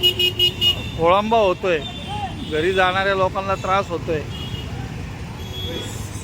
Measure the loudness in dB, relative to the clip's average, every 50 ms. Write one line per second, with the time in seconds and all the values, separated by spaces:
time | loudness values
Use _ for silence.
0 | 2 2 4 2 2 0 2 2 2 2 2 2 2 2 2 0 -2 -6 -2 2
1 | 4 4 6 4 4 4 4 4 4 4 2 2 0 0 0 0 -2 -4 -8 -10
2 | -8 -6 -6 -6 -6 -6 -6 -8 -6 -4 -2 0 2 2 4 4 4 4 4 2
3 | 2 2 4 4 2 2 0 0 -2 -2 -2 -2 0 2 2 2 2 0 -2 -4
4 | -2 -2 -2 -2 -2 -4 -6 -8 -6 -6 -6 -6 -6 -6 -6 -6 -6 -6 -6 -6
5 | -6 -8 -8 -8 -8 -8 -8 -8 -8 -8 -6 -6 -6 -6 -6 -6 -6 -6 -8 -8
6 | -8 -8 -8 -8